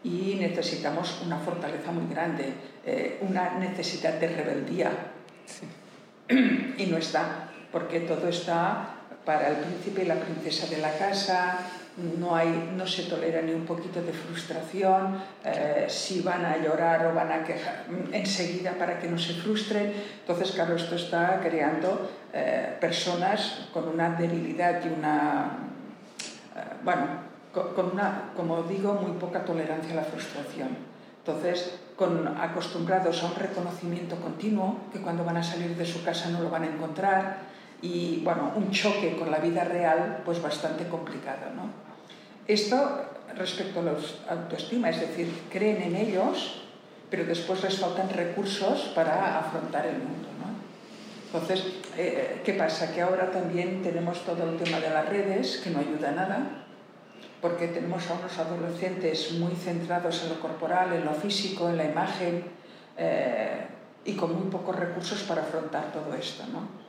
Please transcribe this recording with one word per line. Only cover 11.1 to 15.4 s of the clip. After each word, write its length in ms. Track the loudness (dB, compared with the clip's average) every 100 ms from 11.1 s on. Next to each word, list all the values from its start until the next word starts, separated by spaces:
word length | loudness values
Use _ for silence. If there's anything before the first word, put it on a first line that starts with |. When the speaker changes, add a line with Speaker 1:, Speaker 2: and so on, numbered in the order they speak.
| 0 2 4 4 0 -4 -10 -12 -6 -4 -2
Speaker 1:
no 160 | 2 4
hay, 360 | 4 4 0 -2
no 100 | -2
se 180 | -2
tolera 380 | -2 0 0 0
ni 120 | 0
un 120 | 0 -2
poquito 340 | -4 -4 -4
de 80 | -4
frustración, 1080 | -4 -6 -8 -4 -6 -4 2 6 6 4 -2 -6 -6